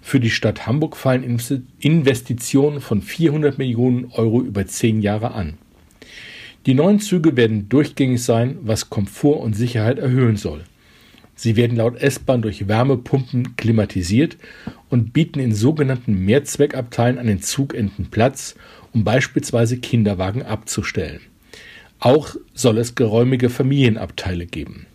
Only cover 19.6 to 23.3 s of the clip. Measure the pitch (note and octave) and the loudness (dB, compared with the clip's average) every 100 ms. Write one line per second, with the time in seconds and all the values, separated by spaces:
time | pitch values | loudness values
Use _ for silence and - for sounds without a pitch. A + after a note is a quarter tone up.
19.6 | A#2 B2 - B2 G#2 F#2+ F#2+ A2+ - G#2+ | 0 0 -2 2 2 0 -4 -4 -6 -10
20.6 | - - G2+ - D#2+ D#2 - _ _ - | -6 -6 -4 -6 -6 -10 -20 _ _ -20
21.6 | - - - _ B2 D3+ - - - - | -20 -20 -20 _ 4 4 2 -14 -16 0
22.6 | B2+ A2 A#2+ - A#2 A2 B2 | 2 2 -2 0 2 4 2